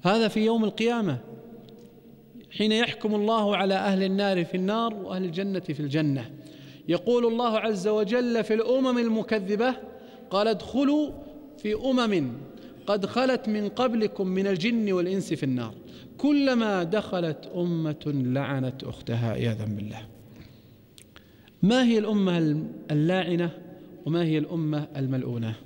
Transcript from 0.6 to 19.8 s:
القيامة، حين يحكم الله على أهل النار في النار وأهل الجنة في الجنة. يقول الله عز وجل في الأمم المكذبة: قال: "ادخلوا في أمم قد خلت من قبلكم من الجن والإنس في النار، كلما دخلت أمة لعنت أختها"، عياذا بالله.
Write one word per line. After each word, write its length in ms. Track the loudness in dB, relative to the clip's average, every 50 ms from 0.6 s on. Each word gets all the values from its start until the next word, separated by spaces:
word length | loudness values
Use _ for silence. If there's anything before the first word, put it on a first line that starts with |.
| 2
القيامة، 540 | 0 0 0 0 2 2 2 0 0 0 -2 -6 -12 -16 -18 -18 -18 -20 -20 -20 -20 -20 -20 -20 -20 -20 -20 -20 -20 -20 -20 -20 -20 -20 -20 -20 -16
حين 200 | -2 0 2 2
يحكم 440 | 4 2 2 0 -2 -4 -2 -2 0
الله 400 | 2 2 2 2 2 2 2 2
على 180 | 2 2 2 2
أهل 300 | 2 2 2 2 2 2
النار 420 | 2 2 2 2 2 2 2 0
في 120 | 0 -2 -2
النار 360 | 0 0 0 0 0 -2 -2
وأهل 300 | -6 -8 -6 -4 -4 -4
الجنة 360 | -4 -4 -4 -4 -2 -2 -4
في 200 | -4 -4 -6 -4
الجنة. 520 | -4 -2 0 2 2 2 0 0 -4 -8 -14 -18 -18 -20 -20 -20 -20 -20 -20 -16 -2 -2
يقول 380 | -2 0 2 2 2 4 4
الله 320 | 2 2 2 0 2 2 0
عز 300 | 0 0 -2 0 0 0
وجل 560 | 2 2 2 2 2 0 2 2 2 0 2
في 100 | 2 0
الأمم 440 | 0 2 2 2 2 4 2 2 2
المكذبة: 760 | 2 2 2 0 0 0 -2 -2 0 0 0 2 2 0 0 -2 -8 -16 -16 -18 -18 -20 -20 -20 -12 -4
قال: 180 | 0 2 2 2
"ادخلوا 640 | 0 0 -4 -4 0 2 2 4 4 2 0 0 -4 -12 -16 -18 -18 -20 -20 -20 -20 -8
في 160 | -4 -4 -4
أمم 580 | -2 0 2 2 2 2 2 2 2 0 0 -4 -8 -12 -16 -18 -18 -20 -20 -20 -16 -2 -2
قد 180 | 0 0 0
خلت 440 | -2 0 0 2 2 0 0 0 -2
من 200 | -2 -2 -2 -4
قبلكم 580 | -2 0 0 0 2 2 0 0 0 -2 -2 0
من 200 | 0 0 2 2
الجن 440 | 0 0 0 0 0 2 2 2
والإنس 420 | 2 2 0 0 0 -2 -2 -2 -2
في 100 | -2 0
النار، 300 | -2 0 -2 -2 -6 -10 -14 -18 -18 -18 -18 -20 -20 -10 -2
كلما 680 | 2 4 4 4 4 4 4 4 2 2 2 0 0
دخلت 680 | 0 0 -2 0 0 -2 -2 0 -2 -2 -6 -8 -10 -4
أمة 580 | -2 0 0 0 0 0 -2 -4 -4 -4 -2 0 0 0
لعنت 580 | 2 0 0 0 0 0 -2 -2 -2 -4 -6 -10
أختها"، 480 | -10 -10 -10 -6 -4 -2 0 0 0
عياذا 340 | 0 0 0 -2 -2 -2 -4
بالله. 360 | -4 -4 -4